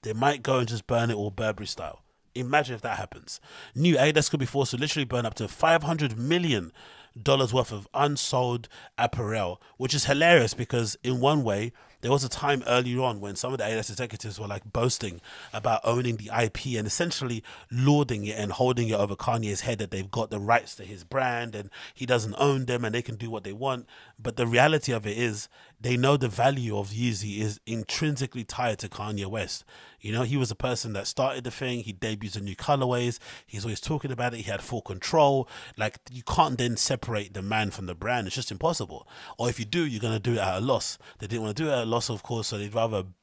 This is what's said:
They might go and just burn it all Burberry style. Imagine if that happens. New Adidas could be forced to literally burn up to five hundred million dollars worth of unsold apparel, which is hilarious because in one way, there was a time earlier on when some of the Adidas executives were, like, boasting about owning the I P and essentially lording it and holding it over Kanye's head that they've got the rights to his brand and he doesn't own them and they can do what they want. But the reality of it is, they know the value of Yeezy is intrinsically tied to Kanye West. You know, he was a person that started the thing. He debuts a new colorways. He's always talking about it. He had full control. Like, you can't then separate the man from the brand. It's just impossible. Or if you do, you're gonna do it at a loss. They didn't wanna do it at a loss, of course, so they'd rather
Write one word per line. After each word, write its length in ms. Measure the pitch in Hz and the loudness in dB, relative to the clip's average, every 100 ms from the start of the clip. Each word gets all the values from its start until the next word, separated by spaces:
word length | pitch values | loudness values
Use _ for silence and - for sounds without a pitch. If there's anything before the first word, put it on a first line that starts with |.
They 120 | 110 | -6
might 280 | 107 135 147 | 0 0 0
go 160 | 117 131 | 2 2
and 100 | 120 | 2
just 200 | 117 - | -4 0
burn 240 | 120 117 | 2 2
it 40 | 107 | 0
all 140 | 104 | -2
Burberry 380 | 95 110 101 104 | -2 -2 -2 -6
style. 360 | - 80 - _ _ _ | -8 -10 -12 _ _ _
Imagine 400 | - 123 147 120 | -8 0 2 0
if 80 | 117 | -4
that 160 | 117 107 | -4 -4
happens. 420 | 95 - - - - - - - | -6 -12 -14 -14 -14 -20 -12 2
New 200 | 170 147 | 4 6
Adidas 360 | 143 151 139 | 6 6 2
could 80 | 156 | 2
be 60 | 131 | 0
forced 260 | 139 131 | 0 0
to 60 | 120 | 0
literally 280 | 147 - 131 | -2 -2 0
burn 200 | 123 117 | -2 -2
up 100 | - | -4
to 120 | 107 | -8
five 360 | - 160 165 | 2 4 4
hundred 340 | 151 160 147 110 | 4 0 -2 -2
million 540 | 127 170 170 117 82 - - - - - | 0 2 2 0 -2 -14 -20 -20 -20 -6
dollars 320 | 107 139 131 | 2 4 4
worth 200 | 127 120 | 2 0
of 140 | 107 98 | -4 -6
unsold 760 | 135 143 143 - 131 127 120 113 - - - | 0 2 2 0 2 0 -2 -6 -18 -18 -2
apparel, 640 | 120 - 110 110 95 90 - _ | -2 0 -2 -2 -2 -4 -14 _
which 160 | 131 | -2
is 120 | 143 - | 0 2
hilarious 480 | 143 165 170 113 | 6 8 8 6
because 420 | - 120 123 113 - | 0 -2 0 0 -2
in 160 | 123 127 | -2 2
one 240 | 131 151 | 4 4
way, 300 | 120 101 113 - - _ | 2 0 -2 -8 -20 _
there 100 | 117 | 2
was 140 | 139 | 2
a 60 | 131 | 2
time 340 | - 143 139 117 | -2 0 0 4
earlier 360 | 123 123 123 | 2 4 0
on 180 | 127 107 | 0 -2
when 160 | 101 98 | -6 -4
some 160 | 127 | -4
of 80 | 131 | -2
the 40 | |
Adidas 280 | 107 113 110 | -2 -2 -4
executives 480 | 110 120 107 113 101 | -6 -6 -6 -10 -8
were, 80 | 104 | -8
like, 160 | 101 - | -8 -4
boasting 480 | 120 123 - 107 85 - - - | 0 2 2 -4 -8 -16 -18 -10
about 280 | 107 113 110 | -4 0 2
owning 340 | - 120 123 113 | 2 2 2 -2
the 140 | 107 | -4
I 180 | 107 117 | 0 0
P 260 | - 135 120 | 0 -4 -2
and 100 | 107 | -2
essentially 560 | - 175 - 131 117 - - - | 0 0 -2 -4 -6 -8 -20 -8
lording 560 | 117 131 147 135 113 104 | 2 6 6 4 0 -4
it 140 | 107 | -4
and 140 | 101 | -4
holding 360 | 90 127 123 113 | 2 2 4 2
it 60 | 107 | 2
over 200 | 101 98 | 0 0
Kanye's 460 | - 117 110 98 | 0 0 0 -2
head 160 | - 110 | -2 -4
that 140 | 104 | -4
they've 180 | 98 95 | -6 -4
got 220 | 123 113 | -2 -2
the 80 | 104 | -2
rights 340 | 101 117 - - | 4 4 2 -14
to 80 | |
his 200 | 95 101 | -14 -14
brand 500 | 85 135 131 120 117 | -6 -2 0 -2 -4
and 160 | 107 101 - - | -8 -12 -14 -18
he 140 | - 127 | -10 2
doesn't 260 | 123 107 101 | 2 2 2
own 260 | 143 135 127 | 4 4 0
them 180 | 123 | 0
and 120 | 117 117 | 0 -2
they 80 | |
can 140 | 120 110 | -4 -8
do 120 | 117 | -6
what 140 | 110 | -8
they 100 | 98 | -8
want. 320 | 101 135 127 123 - - _ | -6 -4 -4 -8 -20 -20 _
But 180 | 117 113 | -8 0
the 120 | 120 | 2
reality 440 | 117 143 156 - | 6 6 6 2
of 140 | 117 104 | -2 -2
it 100 | 107 | 0
is, 320 | 120 104 - _ - _ | 0 0 -8 _ -20 _
they 160 | 120 123 | 0 4
know 180 | 131 143 | 6 4
the 120 | 127 | 2
value 500 | 95 123 139 120 104 | 4 4 4 -2 -2
of 120 | 98 | -4
Yeezy 500 | 107 120 107 107 101 | -2 -2 -2 -4 -2
is 200 | 107 104 - | -4 -4 -6
intrinsically 800 | 117 107 - 156 143 135 127 | -6 -4 -2 0 0 -4 -6
tied 340 | 113 - 123 107 | -10 -4 -2 -2
to 80 | 104 | -6
Kanye 380 | - 104 104 98 | -8 -6 -4 -4
West. 400 | 107 92 - - - - - | -4 -6 -8 -12 -20 -20 -14
You 120 | - | -4
know, 100 | 110 | -2
he 160 | 123 139 | 0 0
was 140 | 123 | 0
a 40 | 107 | 0
person 380 | 127 123 120 | -2 -2 -2
that 140 | 101 98 | -4 -6
started 360 | - 131 131 | 0 0 0
the 80 | 123 | -8
thing. 280 | - 131 123 | -6 -4 -4
He 120 | 110 | -6
debuts 440 | 95 110 107 104 104 | -6 -4 -4 -6 -6
a 60 | |
new 140 | 101 92 | -8 -6
colorways. 640 | - 143 127 123 120 117 - - - | 0 2 2 2 0 -4 -10 -18 -12
He's 180 | 104 107 | -8 -6
always 160 | 104 | -6
talking 300 | - 151 139 | -4 -4 -4
about 220 | 123 123 | -4 -4
it. 40 | 117 | -4
He 140 | 101 | -6
had 100 | 101 | -6
full 200 | - 117 | -4 -8
control. 680 | - 92 - 160 143 135 127 - - - | -6 -8 0 6 6 6 -2 -10 -18 -4
Like, 200 | 107 - - | -4 -4 -16
you 100 | 127 | -14
can't 360 | - - 156 127 | -2 4 4 4
then 180 | 123 113 | 0 0
separate 560 | - 131 - 113 101 | 0 0 -2 -4 -4
the 80 | 98 | -8
man 300 | 98 110 107 | -2 0 0
from 160 | - 95 | -4 -8
the 80 | 85 | -6
brand. 320 | 104 123 98 | -2 -2 -2
It's 80 | - | -4
just 160 | 123 | -6
impossible. 560 | 95 160 170 101 - - - - - | -2 -2 -2 -6 -10 -16 -20 -18 -4
Or 100 | 123 | -2
if 100 | 117 | -2
you 60 | 104 | -2
do, 200 | 175 160 | 0 0
you're 140 | 113 | 0
gonna 200 | 113 110 | -2 0
do 140 | 101 | 0
it 60 | 117 | 0
at 180 | 95 92 | 0 0
a 40 | |
loss. 380 | 117 120 - - - - | 2 2 0 -8 -14 -14
They 80 | 107 | -6
didn't 140 | 117 | -4
wanna 140 | 110 104 | -2 -2
do 140 | 156 | 0
it 40 | |
at 100 | 131 | 0
a 20 | 113 | 2
loss, 240 | 117 - | 0 0
of 120 | 107 | -6
course, 260 | - 117 107 | -4 -4 -4
so 100 | 104 | -4
they'd 180 | 104 110 | -4 0
rather 280 | 113 107 92 92 | 0 0 -4 -12